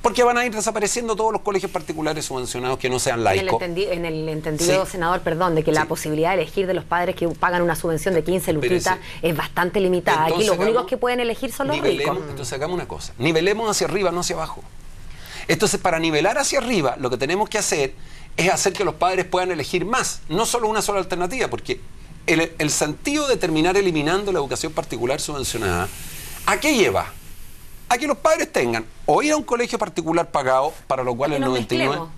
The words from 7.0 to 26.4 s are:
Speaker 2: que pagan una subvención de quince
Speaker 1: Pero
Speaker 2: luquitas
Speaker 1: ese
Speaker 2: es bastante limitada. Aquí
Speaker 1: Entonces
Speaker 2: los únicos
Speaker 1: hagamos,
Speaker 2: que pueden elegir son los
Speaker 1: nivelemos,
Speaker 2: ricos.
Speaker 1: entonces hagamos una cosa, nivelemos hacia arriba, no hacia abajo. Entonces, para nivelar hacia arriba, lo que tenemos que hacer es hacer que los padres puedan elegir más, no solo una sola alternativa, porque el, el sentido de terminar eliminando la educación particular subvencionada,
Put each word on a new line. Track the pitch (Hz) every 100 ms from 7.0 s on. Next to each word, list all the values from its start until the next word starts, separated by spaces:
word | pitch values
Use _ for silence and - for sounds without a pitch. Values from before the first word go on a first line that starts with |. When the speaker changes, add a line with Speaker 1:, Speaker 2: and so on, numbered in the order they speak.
| 175 180
Speaker 2:
que | 170
pagan | 156 175 175
una | 175 156
subvención | 170 160 196
de | 175
quince | 160 180 185
Speaker 1:
Pero | 156
Speaker 2:
luquitas | 180 180 185 185 - -
Speaker 1:
ese | 170
Speaker 2:
es | 151
bastante | - - 180 208
limitada. | 185 180 175 170
Aquí | 160
Speaker 1:
Entonces | 165 214
Speaker 2:
los | 175
únicos | 202
Speaker 1:
hagamos, | 226 -
Speaker 2:
que | 254
pueden | 247 247
elegir | 240 226 262
son | - 277
los | 302
Speaker 1:
nivelemos, | - 170 143 -
Speaker 2:
ricos. | 147
Speaker 1:
entonces | 139 135
hagamos | 139 151 180
una | 117
cosa, | 82 - -
nivelemos | 135 160 175 214 226
hacia | 196 165
arriba, | 170 185
no | 170
hacia | 175 170
abajo. | 160 - - - - - - - - - -
Entonces, | 165 170 196
para | 185 165
nivelar | 165 151 170 262
hacia | 277 277
arriba, | 233 226 139 117
lo | 127
que | 123
tenemos | 135 185 214
que | 214
hacer | 190 180 131 - - - - -
es | 170
hacer | 165 202
que | 185
los | 185
padres | - 175 185
puedan | 180 180 185
elegir | 175 131 180
más, | 170 254 202 - -
no | 165
solo | 220 - 220
una | 220
sola | 190 202
alternativa, | 180 175 175 262 165
porque | 117 - - - - - - -
el, | 160 156 -
el | 151
sentido | 147 151 151 - 285 285
de | 220
terminar | 175 156 170 190
eliminando | 196 160 147 185 202
la | 180
educación | 139 123 160
particular | 156 151 120 120 147
subvencionada, | - 147 120 - 101 87 98 - - - - -